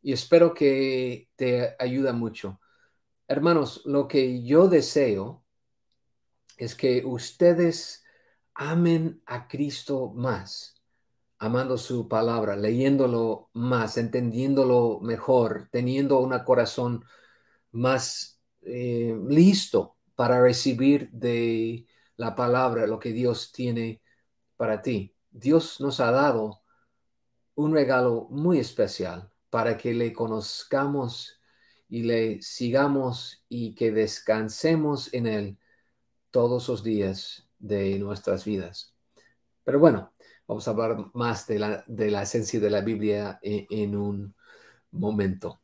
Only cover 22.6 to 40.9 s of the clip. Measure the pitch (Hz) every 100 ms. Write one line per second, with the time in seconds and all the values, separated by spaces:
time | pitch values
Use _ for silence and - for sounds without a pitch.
22.6 | 127 117 107 110 123 113 123 110 - -
23.6 | 123 117 113 107 _ _ _ _ _ _
24.6 | 110 107 - 113 98 _ _ 120 127 160
25.6 | 160 - 139 - 120 127 143 117 107 -
26.6 | _ _ _ _ _ _ _ _ _ -
27.6 | 151 156 139 131 123 117 - 139 170 165
28.6 | 117 - 101 - 92 87 95 _ _ 113
29.6 | 117 110 120 117 117 - 117 110 101 -
30.6 | - 139 143 143 123 - - _ _ _
31.6 | _ _ _ 117 117 117 113 98 - -
32.6 | 123 135 143 139 127 123 - - _ 120
33.6 | 113 - 113 107 107 - - 110 110 -
34.6 | 160 165 151 139 - 123 117 107 101 98
35.6 | _ _ _ _ _ _ _ 127 120 123
36.6 | 120 113 110 107 98 95 - - _ _
37.6 | 107 101 98 98 101 98 - 95 107 101
38.6 | 87 - - _ _ _ _ _ _ _
39.6 | - 139 160 107 92 _ _ _ - 110
40.6 | 120 110 113